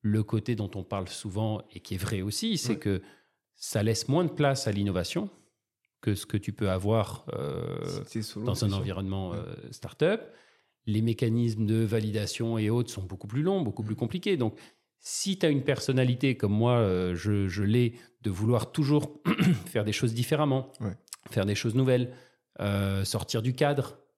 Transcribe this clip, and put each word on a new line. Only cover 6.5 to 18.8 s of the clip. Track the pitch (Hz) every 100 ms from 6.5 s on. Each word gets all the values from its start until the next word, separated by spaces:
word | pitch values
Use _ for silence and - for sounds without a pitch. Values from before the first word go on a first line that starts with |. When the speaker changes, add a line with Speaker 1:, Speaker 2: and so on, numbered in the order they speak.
Speaker 1:
peux | 98 98
avoir, | 92 98 113 98 - -
euh, | - 71 - 50 50 50 - -
Speaker 2:
Si |
t'es | 113
solo, | 107 104 117
Speaker 1:
dans |
Speaker 2:
c'est | 95 104
Speaker 1:
un |
Speaker 2:
sûr. | 98
Speaker 1:
environnement, | 92 90 95 95 92
Speaker 2:
Ouais. | 87
Speaker 1:
euh, | 85 - -
start-up. | - - - 160 220 - - _ _ _ _ -
Les | 107
mécanismes | 117 110 120 117 117 110 107
de | 113
validation | 113 110 107 107 101 - 117 113
et | 107
autres | 117 120
sont | -
beaucoup | 95 95 104
plus | 123
longs, | 160 196
beaucoup | 127 -
plus | 107 110
Speaker 2:
Mm. |
Speaker 1:
compliqués. | 110 185 208 175
Donc, | 113 - - _ _ _
si | - - 196 190
t'as | 165
une | 139
personnalité | 127 165 - 131 127 123 139 123
comme | 104
moi, | 104 117 120
euh, | 107 90 90 87
je, | 95 101 98
je | 90
l'ai, | 101 120 120 120 - _
de | 110
vouloir | 90 110 120 -
toujours | -